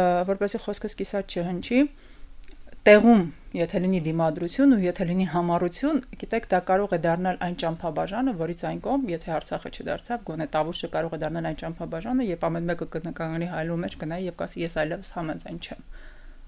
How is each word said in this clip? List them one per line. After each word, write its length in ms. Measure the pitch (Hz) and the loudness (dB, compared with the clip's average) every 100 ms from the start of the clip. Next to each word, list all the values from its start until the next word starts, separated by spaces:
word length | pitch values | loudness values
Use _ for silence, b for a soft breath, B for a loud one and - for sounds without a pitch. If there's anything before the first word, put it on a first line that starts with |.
| 180 175 | 6 4
որպեսզի 380 | 185 196 202 220 | 2 0 0 -2
խոսքս 360 | - 202 - - | -6 -6 -8 -6
կիսատ 360 | 190 202 196 | -4 -4 -4
չհնչի, 480 | 180 175 175 - 240 294 b b b b - - - - - | -4 -2 -4 2 4 4 b b b b -14 -16 -16 -16 2
տեղում 440 | - 208 226 226 170 - - 185 | 10 10 12 8 6 -2 -8 -2
եթե 220 | 165 196 | 0 2
լինի 180 | 185 185 | 2 2
դիմադրություն 680 | 156 165 160 156 170 - 277 233 | 2 2 2 2 -4 4 6 6
ու 20 | |
եթե 220 | 180 180 175 | 4 2 0
լինի 200 | 180 185 | 2 2
համառություն, 760 | 170 175 170 175 - 285 311 - - | 2 2 2 0 0 0 0 -4 -12
գիտեք, 260 | - 226 - | -4 -4 2
դա 80 | 185 175 | 0 4
կարող 220 | 190 202 | 2 2
է 60 | 175 | 2
դառնալ 380 | 165 170 185 180 | 2 2 0 -2
այն 140 | 180 180 | -4 -2
ճամփաբաժանը, 800 | 165 165 170 151 165 202 262 180 | -4 -2 -4 -2 -2 0 -2 0
որից 280 | 165 170 165 | -4 -4 -6
այն 120 | 165 | -6
կողմ, 220 | 196 277 254 | -2 0 0
եթե 240 | 165 170 | -4 -4
Արցախը 380 | 160 - 160 - | -4 -4 -8 -8
չդարձավ, 540 | - - - - 240 196 | -10 -6 -6 -4 -6 -6
գոնե 180 | 160 156 | -6 -2
Տավուշը 380 | 156 156 175 151 | 0 -2 -4 -4
կարող 240 | 156 160 160 | -4 -4 -4
է 40 | |
դառնալ 260 | 156 165 160 | -4 -4 -4
այն 80 | 156 | -6
ճամփաբաժանը, 640 | 165 165 165 165 220 254 233 | -8 -8 -8 -6 -2 0 0
երբ 160 | 170 170 | 0 -2
ամեն 220 | 165 170 | 0 -2
մեկը 200 | 170 160 | -4 -4
կնկանգնի 560 | 165 165 - 165 165 175 | -6 -8 -6 -4 -4 -4
հայելու 300 | 160 165 170 | -4 -4 -4
մեջ 160 | 185 - | -4 -6
գնայի 320 | 156 170 185 | -6 -6 -6
և 80 | - | -6
կասի. 240 | 165 - | -8 -6
«Ես 160 | 165 160 | -6 -2
այլևս 340 | 156 170 196 - | -4 -4 -8 -6
համաձայն 440 | 156 165 - 170 | -6 -6 -8 -12
չեմ»։ 180 | - - - b b b b b | -12 -14 -14 b b b b b